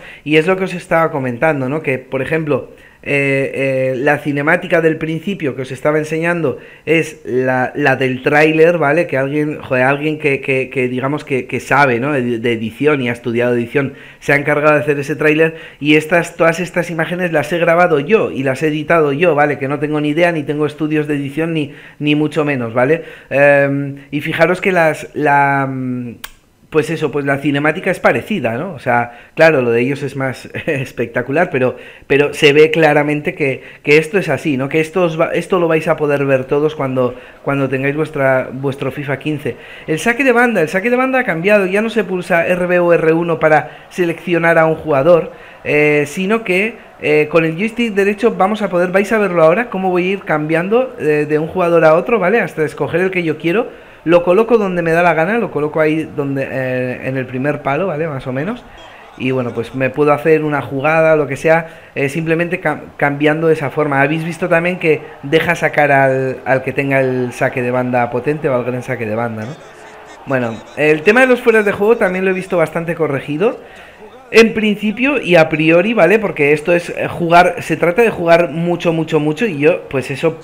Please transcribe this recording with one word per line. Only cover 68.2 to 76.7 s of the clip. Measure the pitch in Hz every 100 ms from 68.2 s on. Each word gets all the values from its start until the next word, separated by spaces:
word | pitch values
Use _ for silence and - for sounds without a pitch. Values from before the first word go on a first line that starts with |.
| 135 151 151
o | 123
al |
gran | 120 123
saque | 120 123 110
de | 107
banda, | 117 110
¿no? | 107 165 - - - - - - -
Bueno, | 131 117 110 - -
el | 151 156
tema | 160 233
de | 262
los | 247
fueras | 240 220 202
de |
juego | 170 208 233
también | 196 185
lo | 190
he |
visto | 185 170 175
bastante | 160 170 170 165
corregido. | 151 139 - 151 220 - - - - - - - -
En | 220 226
principio | 220 214 202 214 214 269 294
y | - 170
a | 160
priori, | 160 156 170 202
¿vale? | 220 170 214
Porque | 208 - 143
esto | 151 180